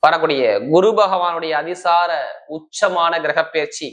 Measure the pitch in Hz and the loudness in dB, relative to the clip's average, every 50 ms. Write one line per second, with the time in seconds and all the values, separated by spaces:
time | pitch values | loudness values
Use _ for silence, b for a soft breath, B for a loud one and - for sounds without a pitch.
0 | - 151 165 165 156 156 147 135 127 113 104 101 117 135 156 175 190 214 220 202 | 4 4 4 2 0 0 0 2 2 2 2 0 0 2 2 4 4 4 4 2
1 | 208 185 190 180 175 175 170 165 160 160 156 147 151 165 180 175 - 180 170 175 | 2 2 2 0 0 -2 -2 -4 -4 -4 -4 -4 -4 -6 -10 -4 0 2 2 2
2 | 175 170 170 151 131 117 - - - - 151 160 156 _ - - 208 190 180 175 | 2 0 -2 -4 -6 -8 -10 -14 -14 -14 -14 -14 -14 _ -4 -2 -2 0 2 2
3 | 170 170 170 165 151 147 147 165 160 - - 160 147 147 - - 160 131 | 0 0 0 0 -2 -2 0 0 -2 -2 -2 -4 -4 -4 -8 -12 -12 -12